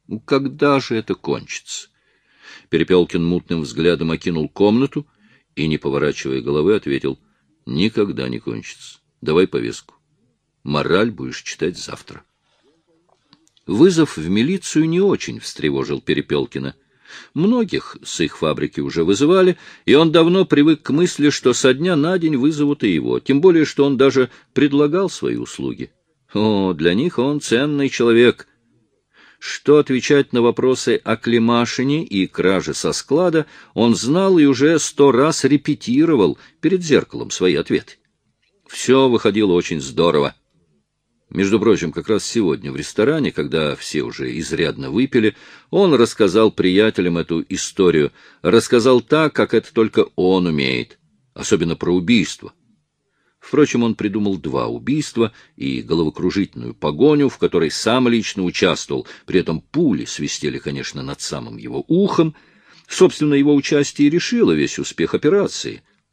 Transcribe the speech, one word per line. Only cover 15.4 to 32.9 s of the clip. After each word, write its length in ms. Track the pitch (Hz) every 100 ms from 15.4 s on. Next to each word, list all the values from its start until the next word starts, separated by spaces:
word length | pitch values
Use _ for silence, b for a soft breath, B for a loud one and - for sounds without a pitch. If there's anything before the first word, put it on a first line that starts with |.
| - - 78 67 69 71
Перепёлкина. 760 | - 73 - 73 65 69 65 - B B B B B
Многих 640 | - 190 247 214 135 - -
с 180 | - -
их 160 | 80 -
фабрики 420 | 78 73 71 -
уже 240 | 69 80
вызывали, 540 | 82 101 147 190 185 175 B B B
и 100 | 135
он 160 | 165
давно 340 | 165 165 185 185
привык 380 | 143 147 151
к 60 | -
мысли, 400 | 139 175 - 147
что 220 | - 127
со 200 | 120 131
дня 220 | 131 180 165
на 220 | 156 185
день 180 | 160 139
вызовут 460 | 143 151 147 143
и 100 | 110
его, 260 | 80 60 62
тем 220 | - 139
более, 240 | 185 165 147
что 200 | - 139
он 120 | 131
даже 320 | 135 127 123 b b
предлагал 560 | - 143 143 147 170 190
свои 260 | - - 60
услуги. 560 | 58 - 65 58 64 _ _ _ _
О, 400 | 104 107 104 95
для 200 | 80 85
них 240 | 92 170 -
он 240 | 131 147
ценный 480 | - 113 147 143 139
человек. 580 | - 117 117 120 - - _ _ _ _ _ _ b b b
Что 400 | - - - 147
отвечать 540 | 139 127 - 143 -
на 100 | 123
вопросы 600 | 120 113 127 127 - 113
о 140 | - 113
Климашине 880 | - 117 113 120 120 - 131 151 -
и 220 | 98 92
краже 460 | - 92 95 78
со 200 | 69 85